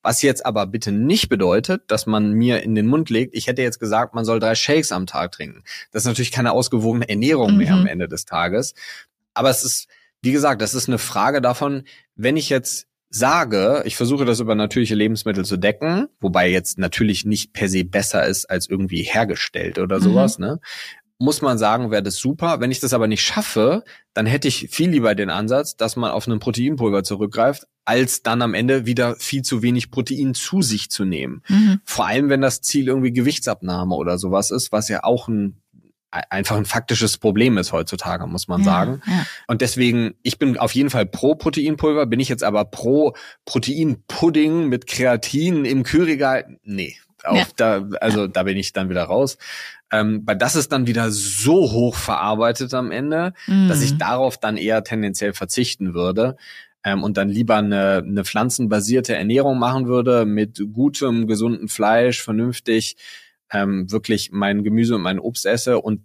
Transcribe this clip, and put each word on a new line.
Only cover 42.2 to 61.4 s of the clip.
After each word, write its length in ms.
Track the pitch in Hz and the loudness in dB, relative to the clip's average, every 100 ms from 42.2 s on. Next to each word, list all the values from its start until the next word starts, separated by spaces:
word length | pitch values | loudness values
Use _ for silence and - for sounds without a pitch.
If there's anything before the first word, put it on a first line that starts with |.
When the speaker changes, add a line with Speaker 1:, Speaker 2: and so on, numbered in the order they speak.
Speaker 1:
ich 80 | 131 | -2
jetzt 160 | 120 | -2
aber 200 | 104 104 | 0 0
pro 500 | 107 - 120 143 151 - - - | -2 -4 0 2 2 -2 -20 -20
Proteinpudding 1200 | - 131 123 147 156 123 - - 170 156 151 165 151 | -4 -4 -2 0 0 -2 -8 0 2 4 2 2 0
mit 180 | 123 - | -2 -4
Kreatin 800 | - 127 117 - 139 170 165 | 0 2 2 0 0 2 2
im 180 | 127 135 | 2 0
Kühlregal? 760 | 123 156 175 143 139 131 - 65 | 2 2 2 2 2 0 -4 -18
Nee. 320 | 104 98 76 - _ _ | -8 -6 -6 -10 _ _
Auch 120 | - 98 | 0 2
Speaker 2:
Ja. 100 | 87 - | 0 2
Speaker 1:
da, 300 | 113 101 101 95 | 2 2 -2 -2
also 220 | 110 104 | 0 0
Speaker 2:
Ja. 40 | 95 | 0
Speaker 1:
da 140 | 95 | -2
bin 120 | 95 95 | 0 -2
ich 160 | 95 | -4
dann 160 | 101 95 | -4 -2
wieder 160 | 90 | -2
raus. 320 | 82 101 135 - - - - - _ | 0 0 0 -4 -16 -14 -14 -18 _
Ähm, 300 | 110 107 107 | 0 0 -2
weil 120 | 107 101 | -2 0
das 180 | 123 - | 2 0
ist 160 | 139 | 0
dann 140 | 139 120 | 0 0
wieder 240 | 117 113 | 0 0
so 600 | 104 101 95 117 180 143 | -2 -4 -2 4 4 4
hoch 240 | 110 120 - | 2 0 -2
verarbeitet 760 | - 82 98 107 117 120 127 | -4 -2 0 2 0 0 -4
am 160 | 131 120 | -4 -4
Ende, 420 | 101 147 156 180 180 - 190 190 | -4 -2 -2 -2 -6 0 2 4
dass 140 | 156 | 2
ich 120 | 139 | 0
Speaker 2:
Mhm. 40 | 147 | 0
Speaker 1:
darauf 400 | 135 123 131 - | 0 0 0 0
dann 180 | 107 107 | -4 -2
eher 280 | 98 110 | 0 0
tendenziell 480 | 107 113 104 92 104 | 0 -4 -4 -2 -4
verzichten 640 | 98 92 - 123 - 95 | -4 -6 -2 -2 -2 -4
würde, 420 | 87 90 95 123 131 - - - _ | -2 -2 0 0 -2 -18 -20 -20 _
ähm, 180 | 101 98 | -4 -2
und 140 | 107 98 | -2 0
dann 100 | 101 | 0
lieber 280 | 104 117 107 | 0 2 2
eine, 460 | 104 101 98 95 87 | 2 2 2 0 0
eine 180 | 101 | -4
pflanzenbasierte 880 | 92 107 123 - 113 104 101 127 127 92 | -2 -2 -2 -2 0 0 2 0 0 -2
Ernährung 420 | 101 123 139 127 | 0 2 2 0
machen 280 | 120 131 123 | 0 0 0
würde 380 | 123 120 123 | 2 4 2
mit 380 | 107 104 107 - 104 | 2 0 -2 -4 -6
gutem, 540 | 107 143 139 135 117 113 | 0 0 0 0 0 0
gesunden 420 | 107 | 0